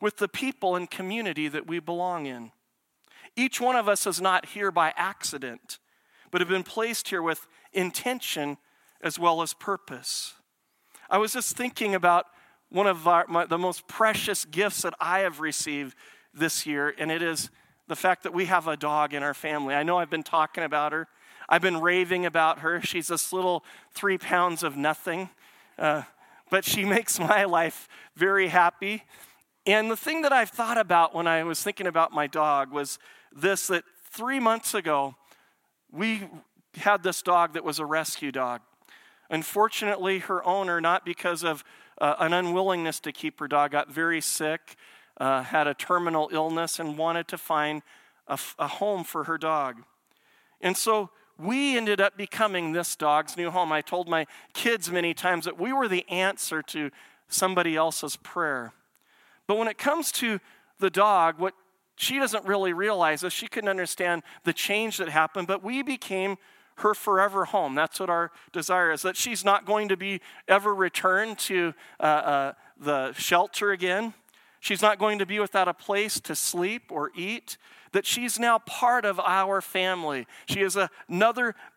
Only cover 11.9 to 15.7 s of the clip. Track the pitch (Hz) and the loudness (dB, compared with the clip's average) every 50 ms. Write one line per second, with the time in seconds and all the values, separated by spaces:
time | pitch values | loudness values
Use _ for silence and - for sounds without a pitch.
11.9 | 196 185 175 175 170 175 - - _ _ _ _ _ _ _ _ - 180 208 202 | 0 4 4 6 6 4 2 0 _ _ _ _ _ _ _ _ -2 2 2 2
12.9 | 180 160 160 175 175 170 175 - 170 170 170 - 165 175 180 180 170 - - - | 2 4 4 6 6 6 4 4 0 0 0 0 0 0 0 -2 -2 -4 -10 -14
13.9 | - - 220 220 208 190 - 214 196 - - 156 147 170 208 202 - - - 170 | 0 2 4 4 4 2 -2 -2 -2 -4 -4 -4 -2 0 0 0 0 -2 -4 -6
14.9 | - - 160 165 180 190 196 180 151 143 156 151 143 - - 160 | -4 -4 -2 0 0 2 0 0 -2 -4 -6 -4 -4 -4 -4 -4